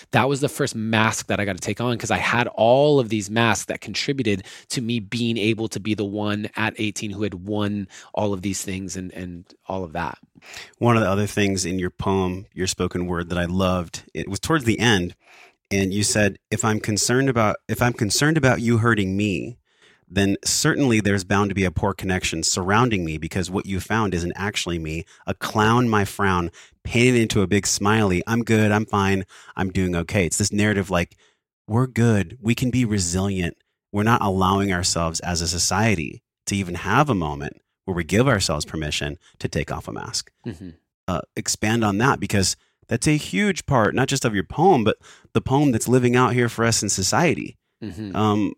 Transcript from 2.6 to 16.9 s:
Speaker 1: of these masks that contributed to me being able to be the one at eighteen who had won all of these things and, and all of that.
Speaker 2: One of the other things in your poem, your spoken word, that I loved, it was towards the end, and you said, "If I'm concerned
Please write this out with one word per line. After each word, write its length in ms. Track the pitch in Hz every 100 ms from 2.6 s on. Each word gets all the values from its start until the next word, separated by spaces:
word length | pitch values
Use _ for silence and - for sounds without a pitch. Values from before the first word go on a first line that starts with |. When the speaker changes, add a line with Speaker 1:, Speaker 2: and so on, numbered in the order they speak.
| 113 131 147 143
Speaker 1:
of 120 | 113
these 180 | 110 98
masks 380 | 110 117 101 -
that 160 | -
contributed 640 | - 98 - 139 107 98 - - -
to 100 | -
me 180 | 113 120
being 380 | 101 120 117 113
able 320 | 104 107 110
to 100 | -
be 140 | 101
the 140 | 104 101
one 420 | 104 104 104 107 -
at 160 | 110 104
eighteen 320 | 107 - 110
who 120 | 101
had 120 | 104
won 520 | 95 95 104 104 104 95 - -
all 180 | - 104
of 80 | 95
these 220 | 98 92
things 340 | - 95 95 92
and, 160 | 92
and 320 | 87 92 87 - _ -
all 180 | 95
of 80 | 87
that. 240 | 78 80 - _ - - - - _
Speaker 2:
One 180 | 117 113
of 60 |
the 80 | 101
other 160 | 98 101
things 400 | - 101 98 90
in 120 | 92
your 120 | 90
poem, 560 | - 101 95 92 92 -
your 120 | - 90
spoken 380 | - 90 92
word, 240 | 90 87 87
that 80 | 87
I 80 |
loved, 600 | 87 92 95 92 85 - -
it 120 | - 82
was 140 | 98
towards 240 | - 160
the 160 | 117 104
end, 340 | 117 98 87 - _ - - _ _
and 220 | 98 98
you 100 | 101
said, 360 | 101 110 104 92 _
"If 140 | 110
I'm 160 | 113 107
concerned 480 | -